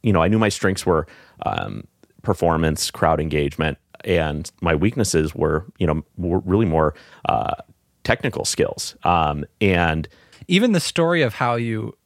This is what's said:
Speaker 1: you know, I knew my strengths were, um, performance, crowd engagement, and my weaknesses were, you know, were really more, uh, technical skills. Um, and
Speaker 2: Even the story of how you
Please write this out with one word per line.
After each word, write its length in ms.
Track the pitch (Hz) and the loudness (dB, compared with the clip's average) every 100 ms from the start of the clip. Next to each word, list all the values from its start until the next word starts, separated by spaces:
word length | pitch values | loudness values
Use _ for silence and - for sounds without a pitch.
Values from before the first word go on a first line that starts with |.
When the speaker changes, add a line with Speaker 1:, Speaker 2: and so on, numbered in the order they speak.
Speaker 1:
you 100 | 120 | 4
know, 100 | 95 | 4
I 60 | 82 | 4
knew 100 | 110 | 4
my 100 | 110 | 2
strengths 360 | - 98 92 - | 2 -2 0 0
were, 200 | 82 76 - - - | 0 0 -12 -20 -8
um, 400 | - 50 50 50 - _ _ _ | -4 -4 -6 -10 -14 _ _ _
performance, 680 | - 92 85 80 80 76 - | -4 0 2 2 2 0 -6
crowd 300 | - 80 80 | 0 2 2
engagement, 580 | 78 76 71 - 78 69 _ - | 0 0 -2 -2 -4 -4 _ -16
and 460 | - 87 78 76 - _ | -2 0 0 -4 -8 _
my 140 | 85 | 0
weaknesses 600 | 78 95 127 101 82 78 | 2 0 0 0 0 0
were, 300 | 78 78 78 - _ | 0 0 0 -4 _
you 80 | 85 | -2
know, 180 | 78 - - | -2 -4 -8
were 220 | 87 87 | -2 -2
really 260 | 92 98 110 | 0 0 2
more, 280 | 80 76 - - - - | 2 0 -2 -20 -8 -2
uh, 260 | - - - - _ _ _ | -2 -2 -6 -12 _ _ _
technical 400 | - 120 123 - | -2 -2 -2 -4
skills. 500 | - - - - - - | -6 -2 -2 -2 -12 -4
Um, 400 | - 87 78 73 71 _ | 0 2 0 -2 -8 _
and 480 | 101 90 85 80 76 - _ - - | 2 2 2 0 -6 -14 _ -20 0
Speaker 2:
Even 240 | 180 240 | 2 4
the 80 | 190 | 2
story 420 | - - 165 170 | 0 0 0 2
of 120 | 127 | 0
how 220 | - 123 120 | 0 -2 -2
you 400 | 117 110 110 - | -2 -4 -6 -12